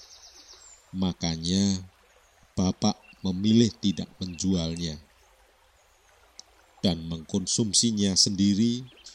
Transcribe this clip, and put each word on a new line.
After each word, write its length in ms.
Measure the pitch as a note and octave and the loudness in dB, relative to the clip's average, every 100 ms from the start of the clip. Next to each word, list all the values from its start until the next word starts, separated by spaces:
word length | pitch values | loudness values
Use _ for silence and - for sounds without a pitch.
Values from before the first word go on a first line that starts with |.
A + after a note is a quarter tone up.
| - - - - - - - - - | -20 -20 -20 -20 -20 -20 -20 -20 -12
Makanya, 880 | F#2+ F#2 - E2+ D#2+ E2+ F#2+ G2 F#2+ F#2 _ _ _ _ _ _ | -4 -4 -2 -4 -4 0 0 0 -2 -6 _ _ _ _ _ _
Bapak 480 | - F#2 - G#2+ - - - | 0 0 2 -2 -2 -10 -8
memilih 480 | F#2+ F#2 G#2+ A2+ A2+ - | -6 0 4 6 4 2
tidak 240 | G2+ E2+ F2+ - | -2 -2 -6 -10
menjualnya 800 | F#2 E2+ F#2+ F#2 E2 E2 E2+ D2+ - _ _ _ _ _ _ _ _ _ _ _ _ - - _ _ _ | -10 -4 0 0 -2 -4 -8 -10 -16 _ _ _ _ _ _ _ _ _ _ _ _ -20 -20 _ _ _
dan 160 | G2 E2 D#2+ | -2 -2 -4
mengkonsumsinya 1040 | E2 D#2 G2+ F#2 - G#2+ - A#2 G#2 G2+ F2+ | -8 -4 -4 -2 -2 0 2 2 2 0 2
sendiri, 640 | - F#2+ G2+ G2 A#2 B2 B2+ - - | 2 4 2 4 2 -2 -8 -20 -20